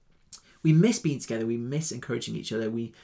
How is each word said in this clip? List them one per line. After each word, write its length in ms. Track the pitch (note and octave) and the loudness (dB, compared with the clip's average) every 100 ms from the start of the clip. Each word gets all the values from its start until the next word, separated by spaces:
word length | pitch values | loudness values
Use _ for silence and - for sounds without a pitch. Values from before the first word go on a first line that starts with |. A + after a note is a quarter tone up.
| _ _ _ - _ _ | _ _ _ -20 _ _
We 100 | D#3+ | 4
miss 260 | D#3 G#3 A#3 | 6 6 4
being 200 | E3 C#3 | 0 -2
together. 260 | - A2+ | -4 -4
We 120 | A2+ A#2+ | -2 -2
miss 360 | A#2+ C#3+ D#3+ | -4 -4 -4
encouraging 440 | A#2+ - A#2+ A2+ A2 | -6 -6 -6 -6 -8
each 160 | - | -6
other. 180 | A2 A2 | -4 -4
We 240 | A2+ A2+ - | -4 -6 -10